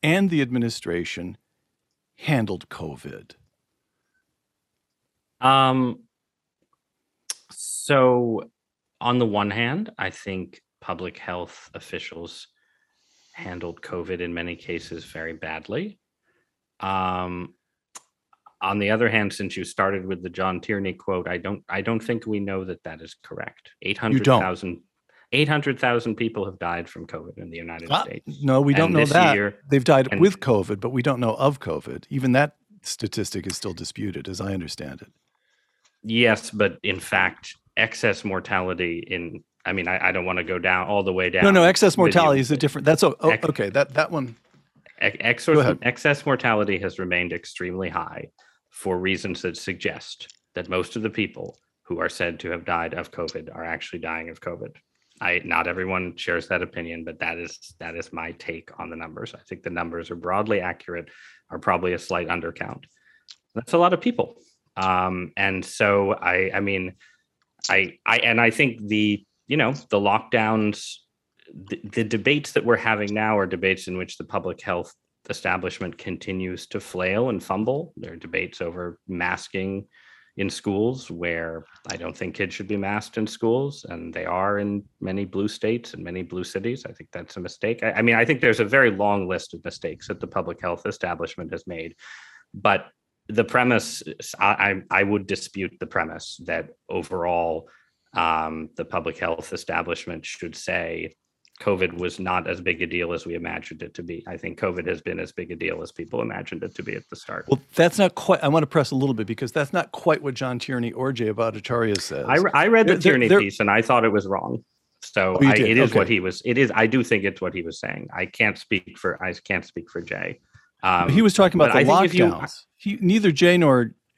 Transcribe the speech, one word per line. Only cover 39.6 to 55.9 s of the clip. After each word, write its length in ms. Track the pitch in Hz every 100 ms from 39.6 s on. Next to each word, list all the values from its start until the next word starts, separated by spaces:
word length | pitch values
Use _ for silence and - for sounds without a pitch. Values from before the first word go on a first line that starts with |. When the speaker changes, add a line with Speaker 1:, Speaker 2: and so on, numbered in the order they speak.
| 92
Speaker 2:
I 80 |
mean, 140 | 95 87
I, 220 | 92 92
I 20 |
don't 140 | 92 92
wanna 180 | 90
go 160 | 85 90
down, 280 | 92 92 90
all 160 | 104
the 100 | 95
way 160 | 92 90
down 140 | 92
Speaker 1:
No, 80 | 196
no, 120 | 190
excess 300 | 170 185 202
Speaker 2:
with 40 | 196
you. 60 |
Speaker 1:
mortality 380 | 170 175 160 139
is 100 | 127
a 60 | 139
different, 280 | 147 143 147
that's, 180 | 156
o-, 120 | 156 -
o-, 80 | 156
Speaker 2:
Ex- 160 | - 160
Speaker 1:
okay, 200 | 127 101
that, 240 | 139 139
that 180 | 139 151
one. 240 | 160 123 - _ _ _ _ _ _
Speaker 2:
Ex-, 460 | 101 - 117 120 -
Speaker 1:
Go 140 | 151
ahead. 200 | 123 -
Speaker 2:
excess 440 | 120 - 151 143 143
mortality 520 | 127 123 107 101 90
has 200 | 95 92
remained 340 | 92 87 87
extremely 560 | 87 - - 90 92 87
high 400 | 87 - - - _ _ _ _
for 280 | - 95 90
reasons 460 | 95 87 98 82
that 120 | 90 82
suggest 800 | - 87 - 78 - - - _ _ 90
that 120 | 87
most 280 | 92 90 113
of 80 |
the 60 | 107
people 480 | 110 95 - - - _ _
who 160 | - 85
are 100 | 85
said 300 | - 87 80
to 80 | 90
have 160 | 87 87
died 280 | 85 82 87
of 160 | 85
covid 440 | - 82 82 80 82
are 80 |
actually 360 | 82 82 - 87
dying 300 | 82 82 82
of 120 | 80
covid. 340 | 87 87 - - _ _ _ _
I, 200 | 90 90 -
not 220 | 82 85
everyone 500 | 87 92